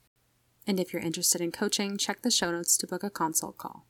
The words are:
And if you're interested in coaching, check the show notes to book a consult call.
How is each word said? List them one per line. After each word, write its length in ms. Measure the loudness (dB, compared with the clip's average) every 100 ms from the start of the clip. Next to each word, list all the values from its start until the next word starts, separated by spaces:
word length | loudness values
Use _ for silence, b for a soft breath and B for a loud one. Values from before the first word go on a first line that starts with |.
| _ _ _ _ _ _ -2
And 120 | 0
if 140 | 0
you're 80 | -2
interested 400 | -2 0 2 2
in 100 | 0
coaching, 460 | 0 0 0 0 -2
check 240 | -2 0
the 80 | 2
show 220 | 2 2
notes 260 | 0 2 2
to 80 | 0
book 180 | -4
a 60 | -4
consult 480 | 0 0 0 -4 -8
call. 300 | -12 -12